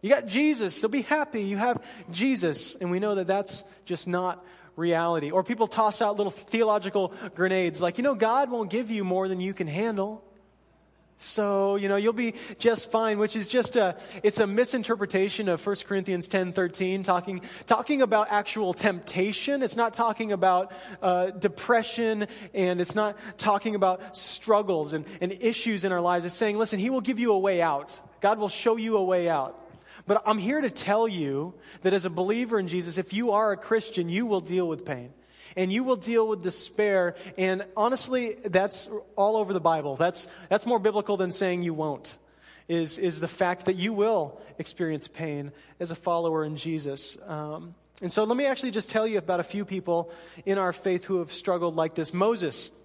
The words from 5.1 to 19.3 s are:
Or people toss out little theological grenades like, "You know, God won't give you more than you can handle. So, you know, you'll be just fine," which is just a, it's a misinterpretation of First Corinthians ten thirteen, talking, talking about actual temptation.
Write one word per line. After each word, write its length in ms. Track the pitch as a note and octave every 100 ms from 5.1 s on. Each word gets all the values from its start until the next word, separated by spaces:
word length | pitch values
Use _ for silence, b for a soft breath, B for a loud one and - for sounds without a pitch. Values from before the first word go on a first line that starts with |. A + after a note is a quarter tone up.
| E3 D3
Or 120 | F3+
people 240 | F#3+ A3+ A3+
toss 340 | - A3 G#3
out 160 | G#3+ G3+
little 140 | G3+
theological 800 | - - A3+ A3 G#3 F#3+ G#3 F#3 B G3 -
grenades 440 | F#3 F#3+ F3 D#3
like, 180 | F3 F3
"You 60 |
know, 120 | C4+ A#3
God 360 | A3 B3 C#4
won't 180 | A#3+ G#3
give 220 | G#3+ A3+
you 120 | A3
more 240 | F#3+ F#3 F#3+
than 120 | F#3
you 140 | F#3
can 140 | F#3+ E3
handle. 560 | D#3 A3+ G#3 G3 A3 - _ _ _ _ _ _ _ _ _
So, 560 | - - G#3 G3 G3 G3+
you 120 | G3
know, 80 | G3+
you'll 160 | G#3+
be 220 | A3+ A#3 A3+ B G#3
just 340 | A#3 - -
fine," 260 | A3+ A3 G#3
which 180 | G#3+ A3
is 100 | F#3+
just 300 | B3 A#3 A#3+
a, 180 | F#3+ - B G3
it's 180 | G#3+ G#3
a 60 | G3+
misinterpretation 1000 | G3+ B3 B3+ A3 A3 G3 F#3+ G3 - G3+
of 140 | E3
First 240 | G3+ G3+ -
Corinthians 420 | G3 F#3+ F3+ -
ten 240 | G3 F#3
thirteen, 520 | F3+ F3+ F3+ F#3 F#3+
talking, 380 | F#3+ F3+ F#3 F#3 B B -
talking 360 | - - C#4+
about 260 | B3 G#3+ G#3+
actual 440 | G#3 G#3 A3 G3
temptation. 920 | F3+ G#3+ F3+ - F3+ G3